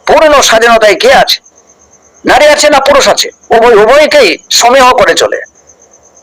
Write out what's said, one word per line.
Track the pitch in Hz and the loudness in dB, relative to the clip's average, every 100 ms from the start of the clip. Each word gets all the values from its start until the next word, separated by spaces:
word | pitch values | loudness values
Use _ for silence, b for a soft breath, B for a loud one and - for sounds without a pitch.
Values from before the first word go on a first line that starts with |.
| - | -2
পূর্ণ | 294 311 285 | 0 2 0
স্বাধীনতায় | - 226 233 226 214 190 | 0 0 2 2 0 0
কে | 233 | 0
আছে? | 254 - - _ _ _ _ _ _ _ _ - | 0 0 -4 _ _ _ _ _ _ _ _ -4
নারী | 226 302 | 0 0
আছে | 294 294 | 0 0
না | 285 | 0
পুরুষ | 269 277 208 | 0 0 0
আছে? | - - - - | -2 -6 -10 -4
উভয়, | 226 233 214 | 0 2 2
উভয়কেই | 214 285 294 294 208 147 - | 2 2 2 0 0 -2 -6
সমীহ | - 233 269 247 | -4 0 2 0
করে | 254 185 | 0 -2
চলে, | 160 110 - - _ _ _ _ _ _ _ | -2 -4 -6 -14 _ _ _ _ _ _ _